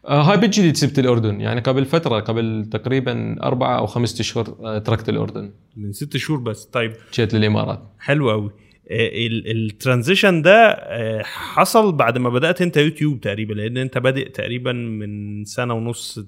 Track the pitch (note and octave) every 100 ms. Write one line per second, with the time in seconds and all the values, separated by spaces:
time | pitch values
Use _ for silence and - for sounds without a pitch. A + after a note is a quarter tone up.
0 | - C#3+ D3+ G3+ G#3+ G#3+ F3 C#3 C3+ -
1 | B2+ A#2 A2 G2+ G#2+ A#2 B2 C3 C3+ E3
2 | D#3 A2 A2 A2+ A2+ A2 A2 A2 B2 C3+
3 | B2 A#2 A2+ A2 C3 B2+ B2+ B2 A#2 B2
4 | A#2+ - C3 A#2+ A2 - A2+ G#2+ G#2+ A2
5 | - A2 G#2+ G#2 G2+ - _ A2 G#2 G2
6 | D3 C3+ - D3+ A#2 G#2+ - B2+ A2+ A2+
7 | - - A2 A2+ G#2+ G#2+ G#2+ A2 - _
8 | - D3 C3 G#2+ G2+ - _ _ - G#2+
9 | A2 G#2 A#2 A2+ - A2+ A2 - C3 B2
10 | A#2 F#3+ G3 E3+ D#3+ G#3+ A3 - - A2+
11 | A2 A2 - - - - F#3 A#3 G#3+ D3+
12 | A#2 B2 B2 B2 D#3+ F3+ F3+ D3+ D3+ D#3
13 | D3+ C3 G#2 G#2 G#2+ G#2 A2 B2 C3 B2+
14 | B2+ C3+ - - - B2 B2 B2 A#2 G#2+
15 | G#2 G#2 G#2 G#2 G#2 - B2 A#2 A2+ A#2
16 | - A2+